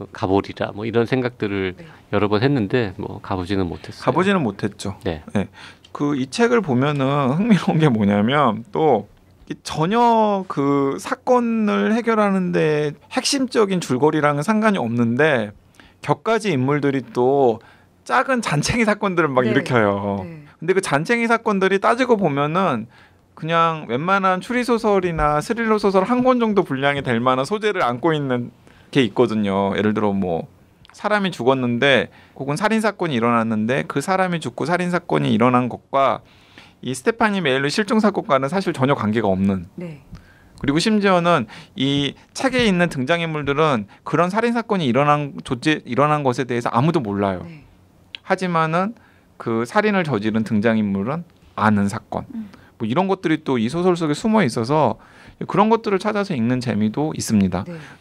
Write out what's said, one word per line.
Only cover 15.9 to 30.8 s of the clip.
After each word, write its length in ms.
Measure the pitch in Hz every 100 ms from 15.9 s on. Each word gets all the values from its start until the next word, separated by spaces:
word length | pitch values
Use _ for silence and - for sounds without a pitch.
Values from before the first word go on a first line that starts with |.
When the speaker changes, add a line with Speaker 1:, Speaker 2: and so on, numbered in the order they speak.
| _
Speaker 3:
격가지 480 | - 147 220 226 208
인물들이 480 | 139 131 147 143 135 113
또 480 | 120 123 143 127 110 - - _ _ -
작은 360 | 247 262 247
잔챙이 440 | - 151 - 240 220
사건들을 420 | 208 202 170 156
막 140 | 127
Speaker 2:
네. 60 | 120
Speaker 3:
일으켜요. 720 | 127 139 123 104 98 101 98
Speaker 2:
네. 200 | 90 151 147 -
Speaker 3:
근데 120 | 160
그 80 | 185
잔챙이 480 | - 143 165 233 233
사건들이 520 | 226 226 196 190 196
따지고 360 | 214 240 254 220
보면은 720 | 175 139 147 170 185 117 110 - - _ _ -
그냥 500 | 160 165 165 156 -
웬만한 500 | 120 175 196 190 180
추리소설이나 1040 | 180 247 240 233 220 196 175 160 151 151
스릴러 360 | 147 233 220 214
소설 280 | 202 190 190
한 180 | 247
권 160 | 262 247
정도 240 | 220 190
분량이 380 | 165 135 143 143
될 160 | 135 117
만한 240 | 127 131
소재를 400 | 135 208 214 185
안고 300 | 127 120 170
있는 360 | 151 139 123 120 _ - - -
게 120 | 147
있거든요. 720 | 113 - 117 110 101 98 98 95
예를 180 | 104
들어 200 | 107 104
뭐 340 | 98 92 80 - _ _ _